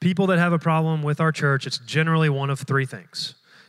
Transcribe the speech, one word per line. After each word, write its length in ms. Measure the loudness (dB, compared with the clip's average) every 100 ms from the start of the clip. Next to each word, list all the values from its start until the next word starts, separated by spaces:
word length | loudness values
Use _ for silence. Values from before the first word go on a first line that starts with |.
People 260 | -2 2 2
that 120 | 4
have 120 | 2
a 80 | 2
problem 440 | 2 0 0 0
with 180 | -2 0
our 100 | 0
church, 340 | 0 0 0 -2
it's 120 | -10
generally 500 | -4 -2 2 2 2
one 220 | 0 -2
of 100 | -4
three 260 | -2 -2 -2
things. 500 | -8 -14 -12 -12 -12 _ -20